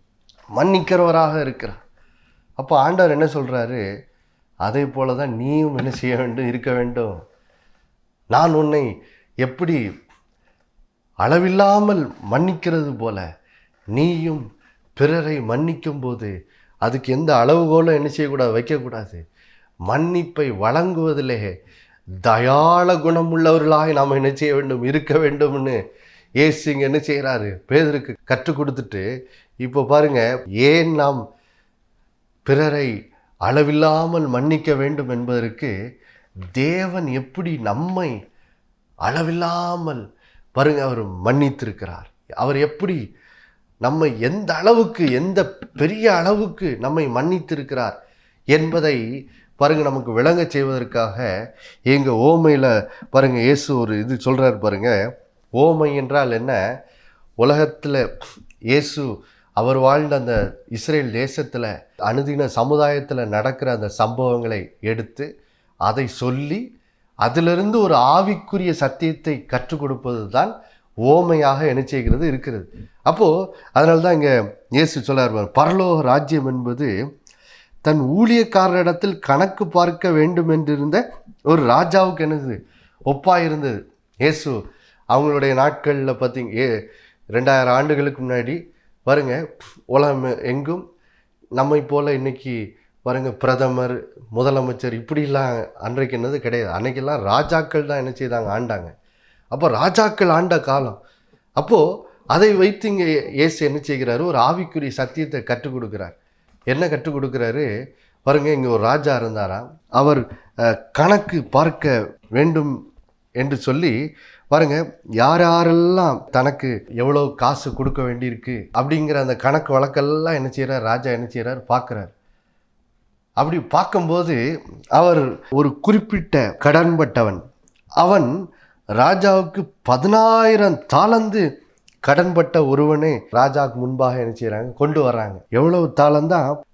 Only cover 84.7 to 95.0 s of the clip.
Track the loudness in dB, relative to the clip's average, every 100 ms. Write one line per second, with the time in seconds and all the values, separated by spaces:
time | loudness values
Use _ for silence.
84.7 | -20 _ _ 0 0 2 0 0 2 2
85.7 | 0 -2 -2 -2 -2 -4 -4 -6 -2 -2
86.7 | -2 -8 -20 _ _ -6 0 2 4 4
87.7 | 2 2 0 0 -4 -4 -4 -4 -8 -10
88.7 | _ _ _ 0 0 0 -4 -6 -14 -20
89.7 | -20 -2 2 2 0 -2 -4 -4 -4 -4
90.7 | -8 -10 _ _ _ _ _ _ -2 0
91.7 | 0 0 -2 -2 -2 -4 -8 -8 -8 -10
92.7 | -14 _ _ -6 -4 -6 -2 0 2 0
93.7 | 0 -4 -6 -12 -20 -8 -2 0 0 -2
94.7 | -6 -6 -8